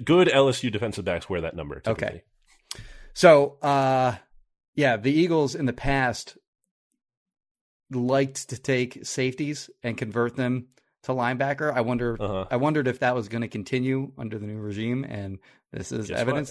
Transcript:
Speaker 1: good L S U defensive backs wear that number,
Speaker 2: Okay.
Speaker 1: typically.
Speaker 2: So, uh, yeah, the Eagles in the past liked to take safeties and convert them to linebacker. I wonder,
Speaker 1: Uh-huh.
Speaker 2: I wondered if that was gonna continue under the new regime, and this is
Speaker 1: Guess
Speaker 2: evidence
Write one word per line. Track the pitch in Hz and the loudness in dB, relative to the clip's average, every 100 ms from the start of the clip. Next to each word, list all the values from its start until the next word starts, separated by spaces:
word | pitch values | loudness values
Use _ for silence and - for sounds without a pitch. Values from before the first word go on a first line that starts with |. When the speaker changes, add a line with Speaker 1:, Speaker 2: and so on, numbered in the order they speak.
Speaker 1:
good | 117 170 175 | 2 6 6
L | 135 139 | 6 4
S | 123 | 2
U | 123 | -2
defensive | 107 117 101 | -2 -4 -4
backs | 95 85 - | -4 -4 -4
wear | 90 | -4
that | 82 | -4
number, | 85 73 69 - | -8 -10 -8 -4
Speaker 2:
Okay. | |
Speaker 1:
typically. | 110 101 87 _ _ _ _ _ - - - - | -2 -4 -8 _ _ _ _ _ -16 -14 -18 -18
Speaker 2:
So, | - 175 151 143 143 | 6 8 10 6 0
uh, | 147 139 135 131 127 120 _ - _ _ _ | 0 2 4 4 2 0 _ -20 _ _ _
yeah, | - 139 113 | 0 2 4
the | 117 | 2
Eagles | 151 175 165 143 | 4 4 4 2
in | - 135 | 0 -4
the | |
past | - 127 139 127 113 - - _ _ _ _ _ _ _ _ _ _ _ _ _ _ _ | -2 0 0 0 -2 -10 -20 _ _ _ _ _ _ _ _ _ _ _ _ _ _ _
liked | 131 120 135 139 139 - | -4 0 2 0 -4 -10
to | 123 | -10
take | - 127 123 - | -2 0 0 -6
safeties | - - 131 127 147 147 - - | -10 -2 -2 -2 -6 -6 -12 -10
and | 120 110 | -8 -6
convert | 117 110 117 120 | -4 -2 -2 0
them | 123 127 123 _ _ _ | -2 -2 -6 _ _ _
to | - | -6
linebacker. | 131 120 127 139 143 151 | -2 0 0 -2 0 0
I | 127 | 0
wonder, | 117 123 120 113 | 0 0 -2 -2
Speaker 1:
Uh-huh. | 104 95 95 | -4 -4 -2
Speaker 2:
I | 123 | 0
wondered | 143 151 127 | 2 2 0
if | 123 | 0
that | 127 | 0
was | 123 104 | 0 -2
gonna | 117 113 | -6 -6
continue | - 98 131 127 135 139 139 | -6 -4 -2 0 -2 -4 -8
under | 120 110 | -8 -8
the | 104 | -8
new | 107 | -8
regime, | 104 101 113 123 | -6 -4 -2 -2
and | 135 104 98 95 - _ _ | -4 -8 -8 -10 -14 _ _
this | - - | -12 -8
is | 123 104 | -6 -4
Speaker 1:
Guess | 117 | -2
Speaker 2:
evidence | 120 143 139 | 0 -2 -2